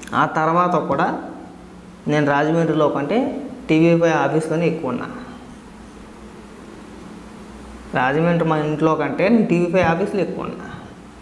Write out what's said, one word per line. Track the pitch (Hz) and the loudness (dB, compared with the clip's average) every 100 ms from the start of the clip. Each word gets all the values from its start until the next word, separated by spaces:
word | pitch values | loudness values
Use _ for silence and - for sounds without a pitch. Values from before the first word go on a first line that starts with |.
| - | -4
ఆ | 120 156 | 0 0
తర్వాత | 165 160 170 180 156 135 | 2 2 2 2 2 0
కూడా | 139 185 - - - - - - - - - 160 | 0 0 -2 -8 -14 -18 -20 -20 -20 -20 -10 0
నేను | 151 143 | 2 4
రాజమండ్రిలో | 143 151 165 165 151 147 | 2 2 2 2 4 2
కంటే | 139 143 214 285 - - - - | 2 0 0 0 -4 -10 -8 2
టీవీ | 156 165 170 | 4 6 6
ఫైవ్ | 165 | 4
ఆఫీస్లోనే | 151 139 151 - 160 165 | 4 2 0 0 0 0
ఎక్కువ | - 131 | 0 -2
ఉన్నా. | 120 - - - - - - - - - - - - - - - - - - - - - - - - - - - - - | -4 -6 -10 -14 -16 -18 -20 -20 -20 -20 -20 -20 -18 -18 -18 -20 -20 -18 -18 -18 -18 -18 -18 -18 -18 -18 -16 -16 -16 -6
రాజమండ్రి | 160 127 147 170 170 160 | 0 2 2 2 2 2
మా | 156 | 2
ఇంట్లో | 151 151 160 | 0 2 2
కంటే | 156 143 131 185 | 2 0 0 4
నేను | 233 196 | 4 4
టీవీ | 170 170 | 2 2
ఫైవ్ | 180 | 2
ఆఫీస్లో | 170 165 202 202 | 2 2 0 -2
ఎక్కువ | 175 - | -2 -4
ఉన్నా. | - - - - - - - - | -8 -8 -12 -14 -16 -18 -20 -20